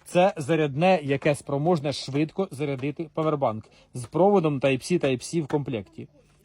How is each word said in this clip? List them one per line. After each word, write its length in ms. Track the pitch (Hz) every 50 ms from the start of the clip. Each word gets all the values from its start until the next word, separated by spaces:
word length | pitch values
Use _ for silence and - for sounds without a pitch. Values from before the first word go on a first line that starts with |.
| _
Це 300 | - - 180 180 202 196
зарядне, 640 | - 147 117 165 156 156 147 131 139 170 185 190 170 147
яке 320 | 135 139 135 - 156 143
спроможне 580 | - - - 143 139 147 170 185 156 131 151 127
швидко 560 | - - - 131 143 156 151 - - 196 190
зарядити 600 | - 120 151 143 139 127 131 147 147 - 170 156 _
павербанк 500 | - 160 156 151 143 135 120 107 110 - _ _ _ _ _ -
з 100 | 131 120
проводом 560 | - - 156 180 202 208 202 160 156 147 131
Type-C, 440 | - 139 135 127 - - 180 165 -
Type-C 380 | 139 131 117 - - - 170 151
в 40 |
комплекті. 600 | - - 147 139 143 131 107 95 - _ - - - _ _ _ _ _ _ _